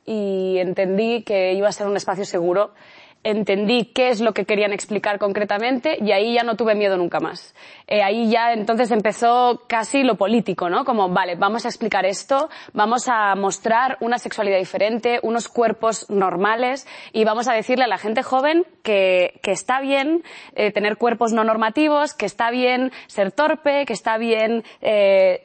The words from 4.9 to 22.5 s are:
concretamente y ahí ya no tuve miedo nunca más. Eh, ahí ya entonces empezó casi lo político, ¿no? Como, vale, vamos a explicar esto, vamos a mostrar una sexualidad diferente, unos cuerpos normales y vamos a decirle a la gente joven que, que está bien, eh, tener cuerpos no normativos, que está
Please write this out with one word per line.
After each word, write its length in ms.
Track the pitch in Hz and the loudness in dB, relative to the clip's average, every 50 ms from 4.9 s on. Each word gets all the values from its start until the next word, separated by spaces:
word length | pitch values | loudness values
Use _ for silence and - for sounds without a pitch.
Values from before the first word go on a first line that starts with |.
| 220 196 - 214 208 196 | -6 -4 -2 -2 -2 -2
concretamente 760 | 208 202 196 220 208 202 208 208 226 240 269 247 - 311 311 - | -2 -2 -2 -2 -2 -2 -2 -2 0 -2 -2 -2 -2 -2 -2 -2
y 100 | 214 202 202 | 0 0 2
ahí 200 | 190 208 233 233 | 2 2 2 0
ya 80 | 240 233 | 0 0
no 120 | 240 226 | 0 -2
tuve 180 | - 240 220 214 | -2 0 0 2
miedo 200 | 208 208 196 190 180 | 2 2 0 0 0
nunca 220 | 175 175 - 160 | -2 -2 -2 -4
más. 340 | 156 160 180 - - - _ - - - - - - - | -4 -4 -8 -12 -18 -20 _ -20 -20 -20 -20 -20 -8 -2
Eh, 140 | - 208 | 0 0
ahí 280 | 202 196 208 233 233 220 | 2 2 0 0 0 2
ya 240 | 226 226 226 233 233 | 2 2 2 2 0
entonces 380 | 226 208 214 233 220 247 208 | 0 -2 -2 0 0 0 0
empezó 720 | 240 220 196 214 202 - - 233 240 247 247 240 240 - - _ | 0 0 0 0 -2 2 2 2 4 4 4 2 2 0 -4 _
casi 360 | 233 226 220 - - 277 269 | -4 -4 -2 0 0 2 2
lo 120 | 254 220 | 2 2
político, 540 | 180 196 190 226 240 185 - 180 - 185 175 | 2 0 2 2 0 0 0 -4 -4 -2 -2
¿no? 160 | 175 233 - | -2 -2 0
Como, 240 | - - 220 190 180 | 0 0 0 0 2
vale, 260 | 180 196 185 180 175 | 2 0 0 -2 -2
vamos 300 | 175 196 202 214 233 - | 0 0 0 0 -2 -4
a 20 | 247 | -6
explicar 380 | 220 - 233 214 - 196 185 | -6 -4 -4 -2 -2 0 0
esto, 440 | 190 202 - - - 277 269 302 320 - - - - _ | 0 -2 -2 -2 0 0 0 0 -2 -6 -16 -20 -10 _
vamos 340 | 202 208 214 233 247 226 262 | 0 0 2 2 0 0 0
a 260 | 247 220 214 202 196 | 0 0 2 2 0
mostrar 600 | 190 196 190 175 - - 226 220 226 254 262 262 - | 0 0 -2 -2 -2 0 0 2 2 2 0 -2 -4
una 200 | 226 233 240 240 | -2 -2 -2 -2
sexualidad 380 | - 226 - - 214 202 196 185 | -4 -8 -6 -4 -2 0 0 0
diferente, 600 | 190 - - 185 185 214 226 240 226 240 240 233 - | 0 -2 -2 -2 0 0 0 0 0 0 0 0 -2
unos 260 | 226 226 233 214 - | -2 -2 -2 -4 -4
cuerpos 600 | - - 233 226 220 - - 226 220 - - - | -2 0 2 2 0 0 0 -2 -2 -2 -6 -2
normales 760 | 202 196 190 185 175 175 196 208 220 226 254 247 262 277 - - - - - - | 0 0 0 2 0 0 0 0 2 0 0 -2 -2 -4 -8 -14 -20 -20 -20 -8
y 140 | - 220 220 | -2 0 2
vamos 220 | 220 214 233 240 262 | 2 2 0 0 0
a 60 | 240 | 0
decirle 300 | 220 208 - 254 247 262 | 0 0 0 0 0 2
a 40 | 233 | 0
la 100 | 196 180 | 0 -2
gente 260 | - 208 226 254 254 | -4 -2 -2 -2 -2
joven 420 | - 254 262 262 294 320 339 359 - _ _ _ | 0 0 2 2 4 2 2 0 0 _ _ _
que, 560 | - 214 196 190 185 185 180 180 - - - - | 0 2 2 4 4 4 4 2 0 -2 -4 -4
que 80 | 214 | -2
está 300 | 190 185 - - 247 269 | -2 -2 -2 -2 -2 -2
bien, 420 | 277 269 277 277 269 302 320 339 330 - - - - - - | 0 0 0 0 0 0 0 -2 -2 -6 -16 -20 -20 -16 -4
eh, 160 | - 214 208 | -2 -2 0
tener 260 | 202 214 196 208 214 - | 0 0 -2 -2 -2 0
cuerpos 360 | 233 240 226 220 247 226 220 | 0 0 2 2 0 0 2
no 100 | 233 220 | 2 2
normativos, 720 | 220 220 220 220 220 220 302 302 302 294 294 294 294 - | 2 2 0 0 0 0 2 2 2 2 2 0 -2 -4
que 120 | - 220 | -6 -6
está 260 | 196 - - 240 233 | -6 -4 -2 -2 -2